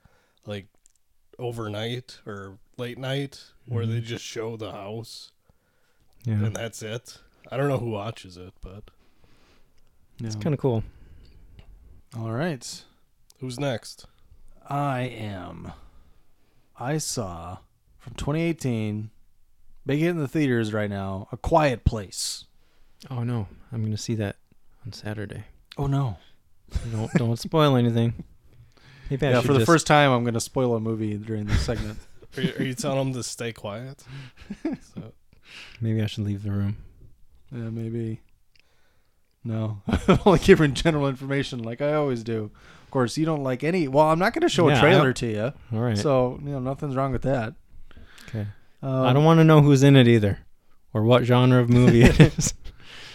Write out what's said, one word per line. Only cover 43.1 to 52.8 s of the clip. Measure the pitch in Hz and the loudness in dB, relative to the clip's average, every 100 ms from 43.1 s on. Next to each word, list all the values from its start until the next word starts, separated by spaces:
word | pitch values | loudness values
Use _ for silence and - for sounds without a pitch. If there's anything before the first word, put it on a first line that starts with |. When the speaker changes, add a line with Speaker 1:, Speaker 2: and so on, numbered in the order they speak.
| - | 0
Speaker 3:
you | |
don't | 160 151 | -2 -2
like | 135 127 | -4 -4
any, | 147 185 143 | -2 0 2
well, | 135 156 | 4 4
I'm | 160 | 4
not | 202 | 0
gonna | 330 330 | 0 0
show | - 160 | 4 4
Speaker 2:
Yeah, | |
Speaker 3:
a | 139 | 6
Speaker 2:
I | |
Speaker 3:
trailer | 143 - 131 | 6 6 4
Speaker 2:
don't | 120 | 0
Speaker 3:
to | 120 | -2
you. | 104 117 - - | -2 -4 -6 -8
Speaker 2:
All | 110 | -4
right. | 120 104 | -2 0
Speaker 3:
So, | 151 131 123 151 | 2 2 0 -4
you | 143 | -8
know, | 139 | -6
nothing's | 127 139 147 131 | -6 -6 -6 -4
wrong | 135 | -2
with | 123 | -2
that. | 131 135 110 - _ - - - - - - | -2 -2 -4 -10 _ -20 -18 -18 -20 -20 -12
Speaker 2:
Okay. | 113 104 - - _ | -8 -8 -12 -20 _
Speaker 3:
Um, | 135 131 | -4 0
Speaker 2:
I | 131 | 4
don't | 135 | 6
wanna | 156 165 | 6 8
know | 160 156 | 8 8
who's | 147 139 | 8 8
in | 143 | 8
it | 139 117 | 8 8
either, | 117 104 92 - - _ - _ | 6 4 -2 -8 -20 _ -20 _
or | 110 | 0
what | 110 123 | 4 4
genre | 120 123 127 127 | 6 4 6 6
of | 120 | 6
movie | 123 123 120 | 6 8 8
it | 127 - | 8 10
Speaker 3:
<laughs> | 151 - | 6 6
Speaker 2:
is. | - - - - | -4 -6 -12 -18